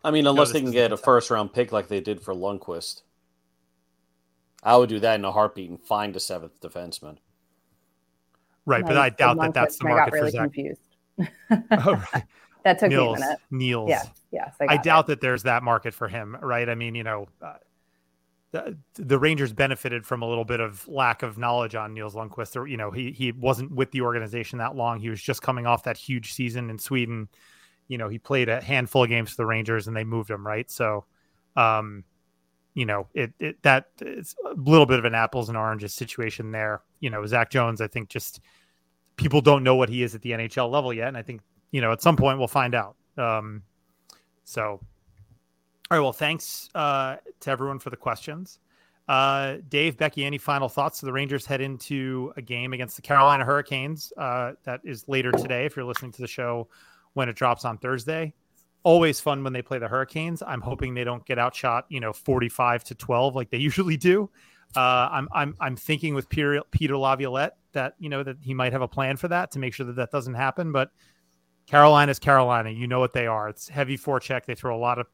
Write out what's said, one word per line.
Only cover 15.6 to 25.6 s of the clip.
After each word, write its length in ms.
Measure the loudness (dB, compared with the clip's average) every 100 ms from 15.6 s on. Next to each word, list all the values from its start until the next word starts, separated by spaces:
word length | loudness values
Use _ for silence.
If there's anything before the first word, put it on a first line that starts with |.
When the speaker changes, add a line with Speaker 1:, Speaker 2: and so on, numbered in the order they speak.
Speaker 2:
market 320 | 0 -2 -2
for 120 | -8 -8
him, 300 | -8 -10 -10
right? 280 | -4 -2 -2
I 60 |
mean, 180 | -4 -6
you 100 | -6
know, 240 | -6 -6 -8 _
uh, 140 | -18 -18 _ _ _ _ _ _ _ _ _
the, 260 | -10 -10 -14 _
the 220 | -12 0 2
Rangers 340 | 4 2 -2
benefited 540 | 0 0 0 -4 -6
from 160 | -6 -6
a 60 | -2
little 180 | -4
bit 140 | -2 -4
of 280 | -4 -8 -10
lack 360 | 0 0 0
of 160 | -6 -4
knowledge 340 | -2 0 -2
on 200 | -6 -10
Niels 180 | -10 -10
Lundqvist. 420 | -10 -12 -10 -8
Or, 120 | -8 -8
you 100 | -8
know, 140 | -8
he, 200 | -8 -10
he 200 | -4 -4
wasn't 400 | 0 0 0 -2
with 180 | -2 -2
the 100 | 0
organization 580 | -2 -2 -6 -8 -10 -6
that 160 | -6
long. 240 | -4 -4 -4
He 100 | -6
was 100 | -8
just 200 | -6 -4
coming 240 | -2 -2